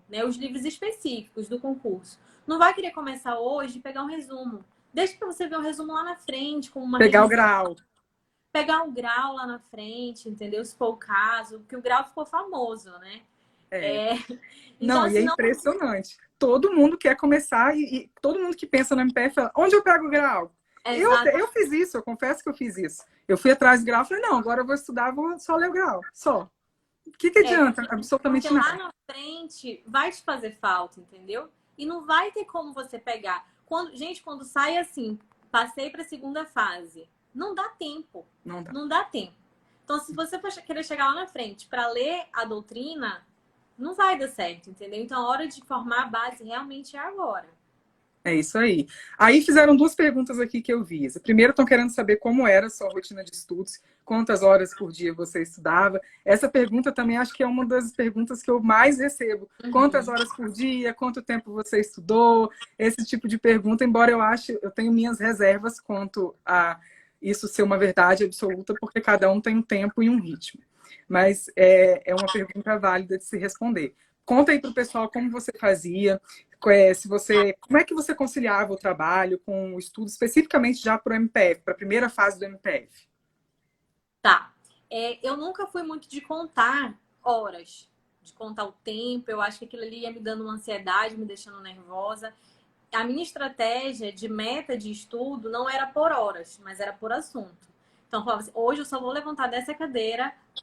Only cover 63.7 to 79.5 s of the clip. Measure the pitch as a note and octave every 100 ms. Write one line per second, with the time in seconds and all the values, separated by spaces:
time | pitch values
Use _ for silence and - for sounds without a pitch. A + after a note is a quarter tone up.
63.7 | A3 B3+ A3+ A#3 A#3 A3 A#3 - A3+ G3
64.7 | G3 A3+ A3+ A#3 A#3 A3 G#3+ G3 G3+ A3
65.7 | A3+ - G3+ G3 - F3+ - - F3+ E3+
66.7 | E3 _ _ _ _ G3 G#3 G#3 - G3+
67.7 | G3 G3 F#3 F3+ F#3+ G3 F#3 G3 F#3 F#3+
68.7 | G#3+ A3 A3+ A3 G3+ F#3+ G3+ A3 A3 A3+
69.7 | G3+ G3+ A3+ A3+ A#3+ E3+ E3 - - _
70.7 | _ _ - - F3+ F#3+ G3 - - F#3
71.7 | F#3 F#3 F3+ - F#3 F#3+ G#3+ F#3+ G3+ G#3+
72.7 | G#3+ G3 F#3 F#3 F#3+ - G3+ F#3+ - A#3
73.7 | G3+ C#3 _ _ _ - B3+ C#4+ C#4+ C4+
74.7 | A#3+ A#3+ A#3 A3 B3 B3 A#3 - - G#3
75.7 | F#3+ F3 F3+ G3+ F#3+ _ - _ _ G#3+
76.7 | G3+ F#3+ F#3 G3+ G3+ - G#3 G3+ F#3+ -
77.7 | C#4+ F4 D#4+ D4+ D#4 C4 C4+ A#3 G3+ G3
78.7 | G3 G3 F3+ D#3 F#3 F#3 F#3 -